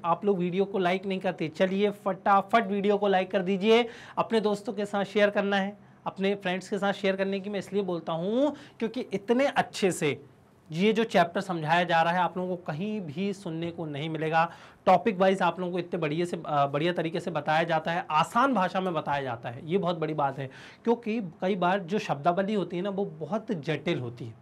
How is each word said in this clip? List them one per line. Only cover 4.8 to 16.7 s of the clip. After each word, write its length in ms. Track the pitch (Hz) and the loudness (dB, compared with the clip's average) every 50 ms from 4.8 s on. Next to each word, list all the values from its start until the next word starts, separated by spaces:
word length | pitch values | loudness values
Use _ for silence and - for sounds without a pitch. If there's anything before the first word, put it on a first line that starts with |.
| 208 | -4
साथ 180 | 202 - 202 196 | -2 -2 -2 -2
शेयर 260 | 196 - 208 208 202 | 0 2 4 4 4
करना 260 | 202 214 196 196 202 | 4 2 0 2 2
है, 220 | 196 190 202 208 - - - - - - | 0 0 -2 -6 -10 -18 -20 -18 -10 -8
अपने 280 | 170 - - 190 196 202 | -8 -4 -2 0 0 0
फ्रेंड्स 340 | 196 196 180 180 185 185 - | -2 -2 -4 -4 -4 -4 -4
के 100 | 220 190 | -4 -2
साथ 140 | 196 202 | 0 0
शेयर 240 | 190 - - 190 190 | 0 0 0 0 0
करने 240 | 190 196 196 196 196 | 0 0 -2 -2 -4
की 100 | 190 208 | -4 -4
मैं 80 | 208 190 | -6 -6
इसलिए 240 | 180 - 185 208 | -4 -4 -2 -2
बोलता 300 | 202 180 175 165 160 - | -2 -2 -2 -4 -4 -4
हूँ 420 | 165 160 175 196 226 254 285 294 294 - - - - - | -4 -2 -2 0 2 2 2 2 0 -4 -12 -18 -8 -6
क्योंकि 220 | 233 220 226 254 | -4 -4 -4 -6
इतने 460 | - - - 190 - - 233 254 277 | -6 -4 -6 -4 0 2 2 4 2
अच्छे 460 | 269 - - - - - - 208 185 | 2 2 0 -2 -2 -2 0 0 0
से 320 | 165 - 160 147 147 147 - - - - _ _ _ _ _ - | 2 2 0 -2 -2 -2 -8 -18 -20 -20 _ _ _ _ _ -8
ये 200 | 156 165 196 220 | -2 2 2 4
जो 120 | 214 226 226 | 4 2 2
चैप्टर 360 | 220 - 185 170 170 - 196 | 4 4 4 4 4 0 -4
समझाया 440 | 185 - 175 165 151 147 165 175 180 | -4 -4 -4 -4 0 2 2 2 4
जा 180 | 165 170 165 | 4 4 4
रहा 100 | 165 170 | 4 4
है, 60 | 175 180 | 2 2
आप 180 | 175 170 - | 0 0 -2
लोगों 200 | 185 180 180 180 | -4 -4 -4 -4
को 60 | 175 | -6
कहीं 380 | - - 151 147 202 214 214 214 | -6 -8 -6 -6 -4 -4 -6 -6
भी 320 | 180 151 131 175 196 202 | -6 -6 -6 -4 -4 -4
सुनने 380 | 190 196 - 180 160 165 170 170 | -4 -6 -8 -8 -6 -6 -6 -6
को 160 | 170 180 165 | -6 -8 -8
नहीं 240 | 151 143 139 156 165 | -6 -6 -6 -4 -4
मिलेगा। 420 | 156 151 160 160 165 165 165 170 - - - - - - - | -4 -2 -2 2 4 2 2 2 -2 -10 -20 -20 -18 0 4
टॉपिक 320 | 196 185 180 185 233 190 175 | 6 6 6 6 2 2 4
वाइज 240 | 190 190 190 190 | 4 4 4 4
आप 180 | 185 175 170 185 | 2 0 0 -2
लोगों 120 | 185 175 | -4 -4
को 60 | 180 180 | -4 -4
इतने 220 | 170 175 - 175 | -4 -4 -4 -2
बढ़िया 260 | 160 151 151 165 175 | -2 -2 0 -2 -2
से, 160 | 175 190 170 151 | -2 -4 -6 -4
अ, 200 | - 151 143 143 | 0 2 2 2
बढ़िया 260 | 139 | 2